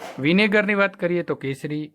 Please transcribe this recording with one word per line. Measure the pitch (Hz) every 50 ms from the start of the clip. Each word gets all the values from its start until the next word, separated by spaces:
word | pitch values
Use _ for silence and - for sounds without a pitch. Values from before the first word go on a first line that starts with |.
| - - - -
વિનેગરની | 131 151 175 196 214 214 202 214 208 202 208
વાત | 196 196 190 190
કરીએ | - 185 170 175 175 165
તો | - 147
કેસરી | - - 135 139 143 - 147 151 151 151 151